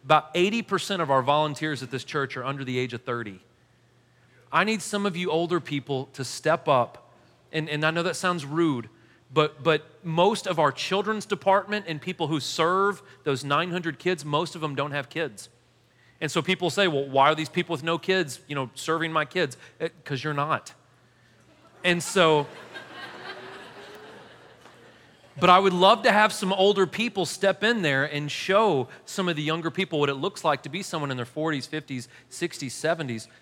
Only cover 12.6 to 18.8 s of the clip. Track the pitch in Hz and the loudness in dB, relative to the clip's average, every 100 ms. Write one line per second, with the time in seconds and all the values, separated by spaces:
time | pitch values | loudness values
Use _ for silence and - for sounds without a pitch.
12.6 | 165 190 202 196 - - - 131 139 143 | 2 4 0 -2 -10 -8 -4 -4 0 0
13.6 | 180 175 165 135 180 175 147 147 170 170 | 0 -4 -6 -4 -2 -2 -2 -2 -2 -6
14.6 | 151 139 143 143 123 160 151 101 - _ | -6 -4 -4 -6 -6 -6 -6 -8 -20 _
15.6 | _ _ _ _ _ _ 151 170 156 185 | _ _ _ _ _ _ -4 -2 0 0
16.6 | 180 165 190 143 139 135 139 156 156 175 | 0 2 2 2 0 4 4 4 -2 -4
17.6 | 170 151 165 165 - 190 156 - - 143 | -2 -4 -2 -2 0 0 -2 -6 -8 -6
18.6 | 127 - | -6 -6